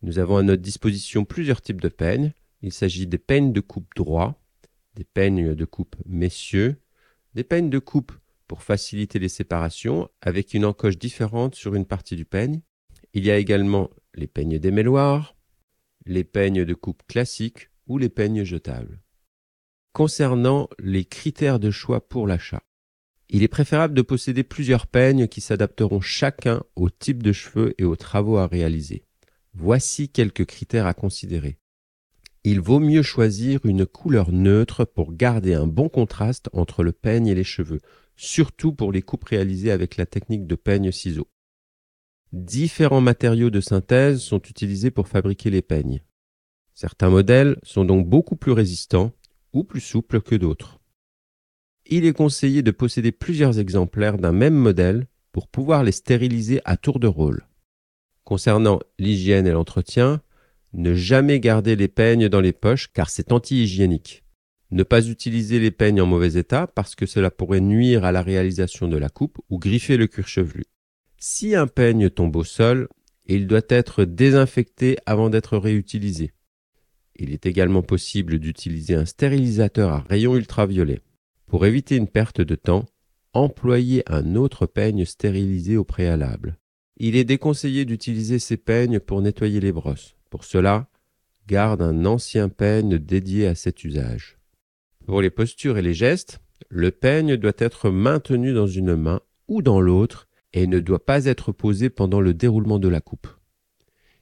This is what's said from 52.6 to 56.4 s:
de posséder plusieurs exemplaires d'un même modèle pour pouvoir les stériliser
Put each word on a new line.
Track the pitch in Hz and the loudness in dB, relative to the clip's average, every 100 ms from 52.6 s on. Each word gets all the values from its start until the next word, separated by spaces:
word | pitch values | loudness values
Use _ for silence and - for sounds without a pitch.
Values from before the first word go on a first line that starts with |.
de | 117 | 2
posséder | 101 123 - 117 | 2 -2 0 -2
plusieurs | - - 160 143 110 | -2 -4 0 2 2
exemplaires | 98 95 90 - 104 101 | 0 0 0 0 -2 0
d'un | 90 | 0
même | 87 139 | 2 4
modèle | 156 120 90 90 110 131 _ _ | 4 4 4 2 2 -4 _ _
pour | - - | -10 -8
pouvoir | - 135 156 | -6 0 2
les | 120 | 2
stériliser | - - 123 123 117 | 0 2 2 2 -2